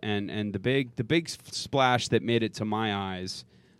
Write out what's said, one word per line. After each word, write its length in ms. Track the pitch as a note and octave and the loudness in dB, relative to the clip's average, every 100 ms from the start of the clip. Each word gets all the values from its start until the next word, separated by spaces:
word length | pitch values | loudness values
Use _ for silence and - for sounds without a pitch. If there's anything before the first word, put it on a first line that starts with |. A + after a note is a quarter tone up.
and, 260 | G#2+ G#2 G2+ | -2 -2 -2
and 220 | G#2 G#2 | -2 -2
the 60 | G2 | -2
big, 360 | A2+ C3+ B2 - | 0 0 0 -4
the 80 | |
big 240 | A2+ D#3+ D#3+ | 0 0 0
s-, 100 | - - | -8 -10
splash 560 | - - C#3 B2+ B2 - | -10 -2 4 4 4 4
that 140 | A#2 | 2
made 180 | G#2+ A#2 | 4 2
it 100 | A2 - | 0 -4
to 100 | G#2+ | -4
my 500 | G#2+ A2 G2+ F#2+ F#2 | -2 -2 -2 -4 -6
eyes, 260 | F#2 - - - _ _ | -8 -10 -14 -20 _ _